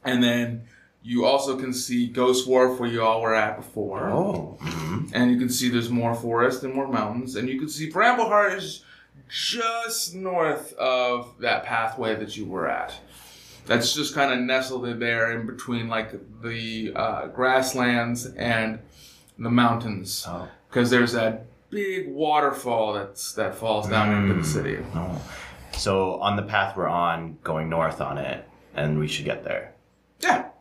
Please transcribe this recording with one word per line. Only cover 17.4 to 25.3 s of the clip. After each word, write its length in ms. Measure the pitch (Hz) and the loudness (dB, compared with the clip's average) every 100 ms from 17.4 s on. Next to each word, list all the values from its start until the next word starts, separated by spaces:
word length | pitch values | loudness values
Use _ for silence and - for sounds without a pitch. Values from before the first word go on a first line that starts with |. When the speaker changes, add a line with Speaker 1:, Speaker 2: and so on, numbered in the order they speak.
| 127 131 127 131 123 120 117 120 - | 4 4 2 2 2 2 2 -2 -6
Speaker 1:
and 500 | - 120 113 110 110 - - - - _ - | -6 0 2 0 -4 -12 -20 -20 -20 _ -8
the 100 | 117 | 2
mountains. 720 | 120 120 113 113 98 95 - - | 4 6 4 -2 -6 -6 -8 -8
Speaker 2:
Oh. 200 | 87 90 - _ | -10 -10 -16 _
Speaker 1:
'Cause 220 | 127 120 | 2 4
there's 220 | 123 120 | 6 4
that 320 | 120 110 110 - - _ | 2 0 -2 -12 -20 _
big 360 | 208 196 185 143 | -6 -4 -4 -6
waterfall 840 | 139 156 151 143 135 123 117 107 | -2 2 4 2 0 -2 2 2
that's, 400 | 104 98 - - | 0 -4 -8 -8
that 220 | - 101 92 | -2 -2 -2
falls 340 | 113 107 101 | 0 0 2
down 240 | 110 107 | 4 4
into 220 | 104 98 90 | 4 4 4
the 60 | |
Speaker 2:
Mm. 40 | 78 | 2
Speaker 1:
city. 320 | 76 - - - 82 | 0 0 -4 -4 -4
Speaker 2:
Oh. 240 | 87 82 - | -4 -6 -10